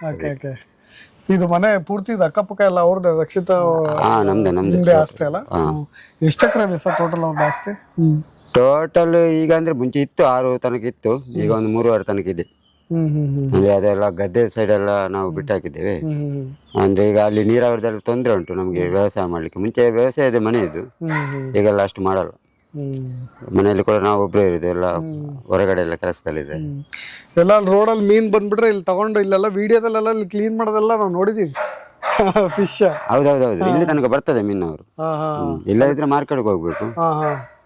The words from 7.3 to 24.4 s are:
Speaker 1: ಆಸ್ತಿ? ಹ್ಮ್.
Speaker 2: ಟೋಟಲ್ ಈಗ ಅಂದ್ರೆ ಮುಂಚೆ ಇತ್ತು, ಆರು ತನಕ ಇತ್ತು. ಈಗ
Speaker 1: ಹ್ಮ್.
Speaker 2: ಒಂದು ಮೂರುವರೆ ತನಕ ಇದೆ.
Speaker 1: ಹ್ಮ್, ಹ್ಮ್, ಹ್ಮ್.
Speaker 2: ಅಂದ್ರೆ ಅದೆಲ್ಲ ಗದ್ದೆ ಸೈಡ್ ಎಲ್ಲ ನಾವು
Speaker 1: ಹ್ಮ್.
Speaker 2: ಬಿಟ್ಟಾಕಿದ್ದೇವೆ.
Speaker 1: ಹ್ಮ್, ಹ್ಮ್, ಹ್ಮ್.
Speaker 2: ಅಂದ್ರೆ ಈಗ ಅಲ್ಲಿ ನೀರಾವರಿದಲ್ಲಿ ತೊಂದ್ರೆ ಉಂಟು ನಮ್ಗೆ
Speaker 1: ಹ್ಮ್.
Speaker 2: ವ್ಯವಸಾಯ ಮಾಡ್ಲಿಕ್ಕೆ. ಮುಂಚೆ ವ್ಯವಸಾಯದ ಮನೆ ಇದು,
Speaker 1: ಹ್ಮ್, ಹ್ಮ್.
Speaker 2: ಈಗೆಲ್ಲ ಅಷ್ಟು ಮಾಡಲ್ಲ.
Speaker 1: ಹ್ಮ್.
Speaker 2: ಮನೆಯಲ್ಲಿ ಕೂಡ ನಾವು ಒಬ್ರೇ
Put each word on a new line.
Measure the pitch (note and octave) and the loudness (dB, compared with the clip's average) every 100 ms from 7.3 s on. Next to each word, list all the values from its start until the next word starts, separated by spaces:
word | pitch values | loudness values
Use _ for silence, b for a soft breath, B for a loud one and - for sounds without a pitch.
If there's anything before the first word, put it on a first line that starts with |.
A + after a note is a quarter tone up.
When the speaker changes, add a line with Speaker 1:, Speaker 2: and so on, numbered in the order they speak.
| D3+ | -2
Speaker 1:
ಆಸ್ತಿ? | D3+ - - | -2 -2 -10
ಹ್ಮ್. | G#3 _ - D#3+ D3+ D#3 - - | -12 _ 0 2 2 -4 -18 -2
Speaker 2:
ಟೋಟಲ್ | B2+ B2+ D3 D#3+ F3 E3+ E3+ | 2 4 4 2 2 4 4
ಈಗ | E3 D#3+ D#3+ | 4 2 2
ಅಂದ್ರೆ | E3 E3 | 2 2
ಮುಂಚೆ | C#3 B2+ C#3+ | -2 -2 -2
ಇತ್ತು, | C#3 - | -2 2
ಆರು | D3+ B2+ B2+ B2 | 2 4 0 0
ತನಕ | B2 A#2+ | -2 -2
ಇತ್ತು. | A2+ - A2 B2+ | -6 -4 -2 -2
ಈಗ | B2+ A#2+ - | -4 -4 -2
Speaker 1:
ಹ್ಮ್. | A2 | 0
Speaker 2:
ಒಂದು | A2 | 0
ಮೂರುವರೆ | A2 A#2 A2 | 0 2 2
ತನಕ | G2 G2+ F2+ | 0 -4 -4
ಇದೆ. | E2+ | -6
Speaker 1:
ಹ್ಮ್, | E2+ _ _ _ _ E3 D#3 | -8 _ _ _ _ -2 -2
ಹ್ಮ್, | D3+ C#3+ | -2 -2
ಹ್ಮ್. | C#3 C3+ | -2 0
Speaker 2:
ಅಂದ್ರೆ | F#2+ G2 | 2 4
ಅದೆಲ್ಲ | G2 G2+ G2 G2+ | 4 2 0 -2
ಗದ್ದೆ | F2 G2 F#2 A2+ | -2 -2 0 0
ಸೈಡ್ | A2+ G#2 | 0 0
ಎಲ್ಲ | G#2 G2+ G2+ F#2+ | 2 2 0 -2
ನಾವು | G2 F#2 | -4 -4
Speaker 1:
ಹ್ಮ್. | D#2+ | -6
Speaker 2:
ಬಿಟ್ಟಾಕಿದ್ದೇವೆ. | D2+ G2 F2+ C#2+ F#2 F2+ | -4 -4 -4 -8 -6 -4
Speaker 1:
ಹ್ಮ್, | D#3 | -4
ಹ್ಮ್, | D3 D3 C#3 C3 | -6 -6 -8 -10
ಹ್ಮ್. | C#3+ _ - | -16 _ -2
Speaker 2:
ಅಂದ್ರೆ | G2 F#2+ G#2 | 0 2 2
ಈಗ | G#2 | 2
ಅಲ್ಲಿ | G#2+ G#2+ | 2 2
ನೀರಾವರಿದಲ್ಲಿ | G#2+ A#2+ A#2+ A#2 A2+ G#2+ | 2 2 2 0 -4 -6
ತೊಂದ್ರೆ | - A#2+ B2+ | -4 -2 0
ಉಂಟು | G2+ E2 | -2 -2
ನಮ್ಗೆ | F#2 F#2 F2 | -6 -4 -2
Speaker 1:
ಹ್ಮ್. | F2+ | -2
Speaker 2:
ವ್ಯವಸಾಯ | F#2+ G2+ G2+ | 0 0 0
ಮಾಡ್ಲಿಕ್ಕೆ. | F2+ F2 D#2+ F2 | -4 -4 -8 -6
ಮುಂಚೆ | G#2 A#2+ A#2+ | -4 2 2
ವ್ಯವಸಾಯದ | A2+ B2+ B2+ C3+ | 2 0 2 0
ಮನೆ | A#2 A2 A#2 | 2 0 0
ಇದು, | F#2 D#2 | -2 -6
Speaker 1:
ಹ್ಮ್, | B2+ _ E3 | -12 _ -6
ಹ್ಮ್. | D3+ C#3+ C#3 C3 B2 | -6 -6 -8 -4 0
Speaker 2:
ಈಗೆಲ್ಲ | G#2 G2+ | 2 2
ಅಷ್ಟು | G2 - | 0 -2
ಮಾಡಲ್ಲ. | F#2+ F#2+ E2 - _ _ _ | -2 -2 -4 -8 _ _ _
Speaker 1:
ಹ್ಮ್. | D3+ C#3 C3+ B2+ B2+ B2+ - - F#2+ | -10 -8 -8 -10 -12 -14 -16 -4 2
Speaker 2:
ಮನೆಯಲ್ಲಿ | G2+ G2 | 2 2
ಕೂಡ | G2+ | 2
ನಾವು | G#2+ G2+ G#2 | 2 2 0
ಒಬ್ರೇ | G2+ G#2 | 0 2